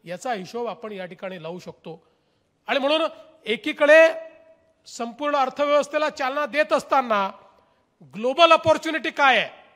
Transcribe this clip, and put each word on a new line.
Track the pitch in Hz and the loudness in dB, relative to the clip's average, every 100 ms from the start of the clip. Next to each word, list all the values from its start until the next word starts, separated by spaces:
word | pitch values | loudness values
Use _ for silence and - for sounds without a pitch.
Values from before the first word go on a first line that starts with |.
| 165 | -14
याचा | 175 254 | -10 -8
हिशोब | 220 180 233 240 | -8 -8 -8 -8
आपण | 180 220 | -8 -12
या | 202 180 | -12 -14
ठिकाणी | 185 190 185 | -12 -14 -12
लावू | 160 180 | -12 -14
शकतो. | 170 - - - _ _ _ _ _ _ - | -16 -18 -20 -20 _ _ _ _ _ _ -4
आणि | 269 | -2
म्हणून | 277 311 320 - - _ - | 0 -2 -2 -8 -20 _ -8
एकीकडे | 226 302 - 294 311 320 - - - _ _ _ _ - | -6 -6 0 6 8 8 4 -12 -20 _ _ _ _ -20
संपूर्ण | - 233 233 294 285 | -12 -12 -6 -2 0
अर्थव्यवस्थेला | 254 262 285 294 285 302 302 | 0 -2 2 2 0 -2 -4
चालना | 302 262 285 285 | -4 -4 -4 -2
देत | 277 302 | -2 0
असताना | 302 - 285 247 208 196 - _ _ _ _ _ _ 147 | 0 2 0 2 0 0 -6 _ _ _ _ _ _ -18
ग्लोबल | 151 240 269 330 | -6 -4 4 6
ऑपॉर्च्युनिटी | 320 320 311 311 311 320 | 6 4 0 0 -4 -6
काय | - 277 233 | 0 2 2
आहे | 156 - - | -2 -12 -20